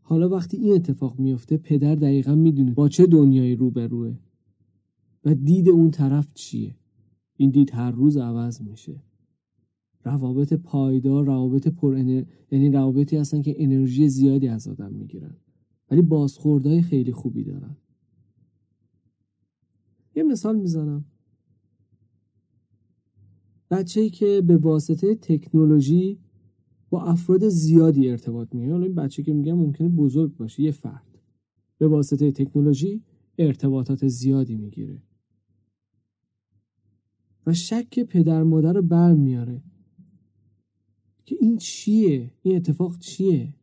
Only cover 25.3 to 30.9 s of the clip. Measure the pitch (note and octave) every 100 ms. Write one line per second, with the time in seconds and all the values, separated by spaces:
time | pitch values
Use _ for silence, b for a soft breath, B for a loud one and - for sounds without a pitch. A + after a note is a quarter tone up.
25.3 | D#3 - D#3 D#3 D3+ C3+ E3+ F#3 G3+ _
26.3 | _ _ _ _ _ _ F3+ F3 E3+ -
27.3 | F#3 G#3+ F3 D#3 E3 D#3+ C#3 C3 A#2+ -
28.3 | A#2 A#2 B2 B2 F3 F#3 F3 C#3+ - D3+
29.3 | D3 C#3+ F3 D3+ C#3+ E3 E3+ C#3+ C3+ D#3
30.3 | - A2 - D#3 C#3+ -